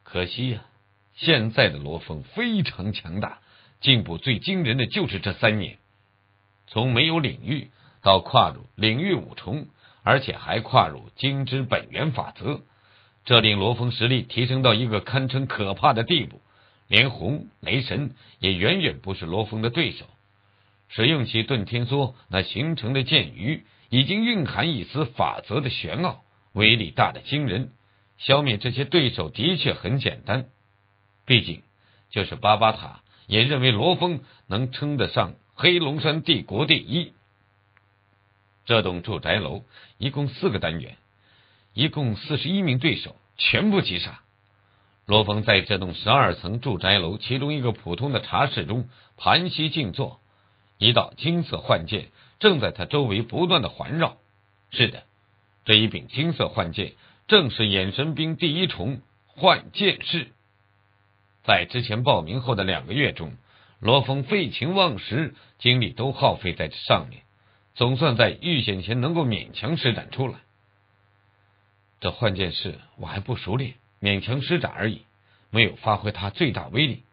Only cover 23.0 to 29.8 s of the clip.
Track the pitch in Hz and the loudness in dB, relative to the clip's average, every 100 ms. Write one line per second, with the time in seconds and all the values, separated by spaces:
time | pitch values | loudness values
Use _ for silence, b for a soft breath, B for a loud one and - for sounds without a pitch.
23 | 127 147 82 57 104 160 b b b 120 | 2 2 0 -6 -4 -6 b b b 2
24 | 139 202 226 220 147 - 160 131 82 143 | 2 0 0 0 -2 0 -2 -2 -6 -4
25 | 131 - 80 50 - 120 127 - 82 104 | -6 0 -2 -2 -4 -4 -4 -6 -6 -4
26 | 175 - _ _ _ 98 107 117 104 - | -6 -6 _ _ _ 4 6 6 2 0
27 | 98 - - 143 139 95 135 _ _ _ | 0 0 -4 -2 -2 -4 -6 _ _ _
28 | _ _ - 139 143 104 123 113 139 180 | _ _ 2 2 4 0 -2 -4 0 2
29 | 127 - 78 - 143 175 127 - | 2 -2 -6 -2 0 0 -2 -2